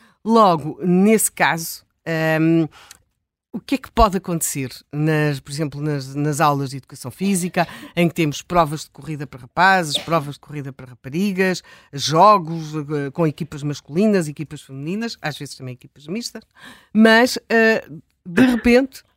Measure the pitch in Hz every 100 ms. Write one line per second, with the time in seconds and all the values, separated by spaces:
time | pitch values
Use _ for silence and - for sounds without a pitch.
0 | _ _ 208 226 208 165 143 - 170 180
1 | 202 220 - - 156 165 165 - _ _
2 | - 160 160 160 160 165 156 - - -
3 | _ _ _ _ _ 214 - 269 - -
4 | 220 185 - 170 - 147 127 - _ 147
5 | 156 156 151 139 - 143 156 143 151 143
6 | 131 139 147 143 156 143 139 135 - 139
7 | 127 - 196 190 175 180 165 - - -
8 | 175 - 160 139 - 180 156 151 - -
9 | 139 151 143 131 123 - 180 190 160 147
10 | - 165 143 139 - 147 139 131 131 123
11 | 135 147 208 185 190 175 - - _ 143
12 | 120 160 196 208 156 165 156 156 143 151
13 | 143 131 160 143 156 147 147 147 - 147
14 | 220 202 151 143 151 147 - 135 147 196
15 | 233 - 151 139 143 - 131 123 131 _
16 | 147 202 240 220 - _ - - _ 208
17 | 220 226 247 - - 226 226 220 - 156
18 | - _ - 175 254 240 240 240 269 -
19 | _